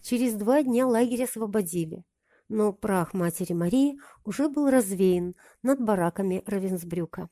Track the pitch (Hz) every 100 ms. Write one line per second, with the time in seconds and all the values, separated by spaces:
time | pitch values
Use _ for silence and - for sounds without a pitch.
0 | - 240 254 214 208 277 262 240 254 226
1 | 247 233 247 226 220 214 180 170 160 170
2 | - _ _ _ _ 214 214 202 214 190
3 | 165 190 170 165 185 170 170 247 285 277
4 | - - - 202 302 285 285 262 202 190
5 | 190 180 180 180 - _ 247 277 226 196
6 | 170 170 196 185 - 202 190 185 170 170
7 | 160 - 170